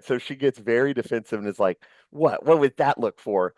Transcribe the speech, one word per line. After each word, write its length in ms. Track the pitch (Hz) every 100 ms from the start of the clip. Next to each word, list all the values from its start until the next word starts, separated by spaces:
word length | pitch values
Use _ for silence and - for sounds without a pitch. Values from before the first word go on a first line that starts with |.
So 140 | - 123
she 180 | -
gets 240 | 135 139 127
very 340 | 107 117 139
defensive 460 | 127 113 117 107 110
and 80 | 104
is 120 | 98
like, 240 | 98 90 - _ _
What? 340 | 147 156 -
What 140 | 139 160
would 180 | 139 -
that 220 | 143 143
look 200 | 117 -
for? 340 | - 101 90